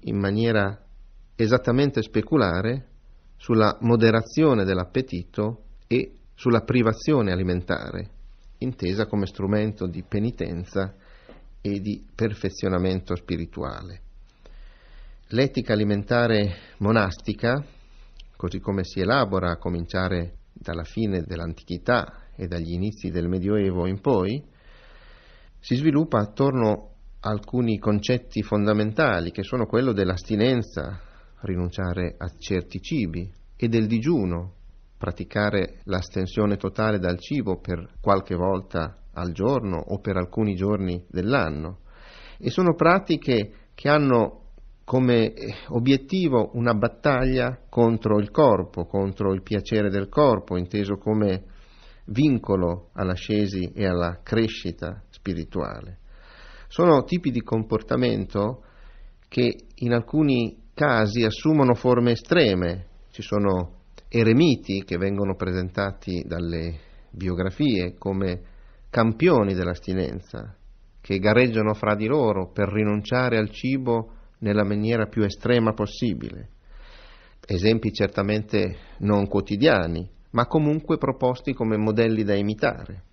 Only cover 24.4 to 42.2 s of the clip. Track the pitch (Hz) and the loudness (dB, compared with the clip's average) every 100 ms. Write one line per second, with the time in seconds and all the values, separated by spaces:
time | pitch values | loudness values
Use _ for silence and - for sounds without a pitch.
24.4 | - _ - - - - - - - - | -10 _ -20 -20 -20 -20 -20 -20 -20 -20
25.4 | - - - 123 156 143 160 120 104 - | -20 -14 -4 0 2 2 2 0 0 0
26.4 | 139 131 110 104 - - - - - 104 | 0 2 2 0 -4 -20 -20 -10 -6 -6
27.4 | - 123 117 101 107 104 104 123 - 107 | -4 -2 0 0 0 0 0 -2 -2 -6
28.4 | 104 104 104 107 107 110 147 90 85 - | -2 0 2 2 0 0 0 0 -2 -6
29.4 | 92 123 104 120 131 101 92 90 - 104 | -6 -4 -2 0 2 2 0 -2 -2 0
30.4 | 120 123 - - 67 - - - - - | 2 2 -2 -8 -8 -10 -16 -20 -20 -12
31.4 | 101 90 87 - 92 90 87 - 87 - | -6 -4 -4 -4 -4 -2 -4 -6 -10 -10
32.4 | - 95 - 92 - 156 90 85 92 - | -4 -4 -4 -10 -6 -4 -2 -4 -10 -14
33.4 | - - 117 113 107 113 131 160 92 85 | -20 -4 0 2 2 0 0 0 0 -2
34.4 | 92 - - - - - 95 95 92 104 | -6 -14 -20 -20 -20 -10 -8 -6 -6 -2
35.4 | 104 101 92 - - 92 92 95 92 - | 0 0 -2 -6 -4 -4 -4 -4 -4 0
36.4 | 104 98 95 - 110 104 90 90 - 147 | 0 0 -4 -2 0 0 0 -2 -4 -4
37.4 | 101 92 - 85 92 - 110 98 - 87 | -2 -4 -4 -6 -8 -4 2 2 2 -2
38.4 | 92 95 - 90 80 - - - 90 82 | 0 -2 -4 -4 -6 -8 -14 -8 -6 -2
39.4 | 107 135 101 85 - 101 - 92 90 - | 0 0 -2 -4 -4 -6 -2 -2 -2 0
40.4 | 107 92 98 104 92 87 - 85 95 135 | 0 0 0 0 -2 -4 -6 -4 0 0
41.4 | 80 73 80 95 - - - - | 0 -4 -8 -12 -18 -20 -20 -20